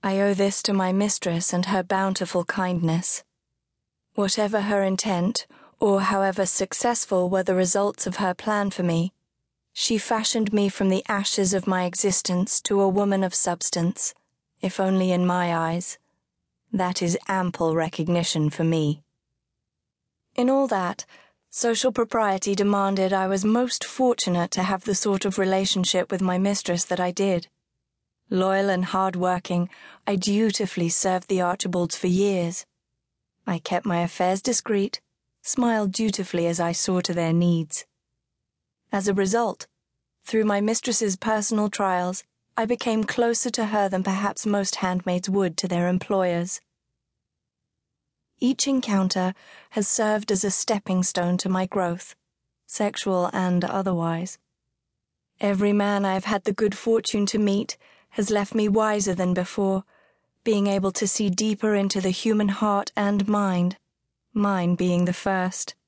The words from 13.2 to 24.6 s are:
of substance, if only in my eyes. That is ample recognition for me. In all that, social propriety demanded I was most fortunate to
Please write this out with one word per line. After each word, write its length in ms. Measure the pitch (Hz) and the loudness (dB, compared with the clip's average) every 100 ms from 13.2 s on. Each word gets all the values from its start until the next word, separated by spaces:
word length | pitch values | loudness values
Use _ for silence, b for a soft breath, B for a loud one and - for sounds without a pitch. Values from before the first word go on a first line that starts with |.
of 100 | 185 | 0
substance, 800 | - - 175 - 175 170 - - - _ _ _ _ | 0 -2 -2 -2 0 -2 -2 -6 -8 _ _ _ _
if 180 | 190 - | -6 -2
only 320 | 190 190 185 | 0 2 2
in 140 | 180 | 2
my 320 | 180 180 175 165 | 2 0 0 0
eyes. 400 | 165 170 - - _ _ _ _ _ _ _ | -2 -2 -6 -10 _ _ _ _ _ _ _
That 300 | 202 180 185 | -2 -2 0
is 160 | 175 170 - | -2 -2 -2
ample 460 | 190 180 - 165 | -2 -2 0 0
recognition 760 | 160 160 - 156 175 170 160 151 | 0 -2 -2 0 0 0 0 0
for 140 | - | 2
me. 380 | 165 165 151 147 _ _ _ _ _ _ _ _ _ _ _ _ _ | 0 2 0 -2 _ _ _ _ _ _ _ _ _ _ _ _ _
In 160 | - 247 | -2 2
all 160 | 269 269 | 2 2
that, 400 | 208 180 - - b b b b | 0 -2 -6 -12 b b b b
social 380 | - 233 226 254 | -2 0 2 0
propriety 640 | 226 233 233 214 190 202 | 0 0 0 0 0 0
demanded 580 | 196 202 202 196 196 190 | 0 2 2 2 2 2
I 140 | 190 190 | 2 2
was 180 | 190 | 0
most 380 | 202 226 247 - | 2 2 2 -2
fortunate 680 | - - 254 240 - 175 175 | -6 0 2 2 0 0 0
to 100 | - | -2